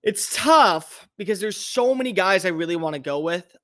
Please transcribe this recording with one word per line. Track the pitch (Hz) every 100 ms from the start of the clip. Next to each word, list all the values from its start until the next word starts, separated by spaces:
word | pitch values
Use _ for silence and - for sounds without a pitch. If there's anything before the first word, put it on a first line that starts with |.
It's | 214 196 -
tough | - 294 320 233 160 - - - -
because | 196 202
there's | 214 202
so | - - 247
many | 262 254
guys | 196 185 190 180
I |
really | 160 165 170
wanna | 160 147
go | 135 143
with. | 160 175 175 _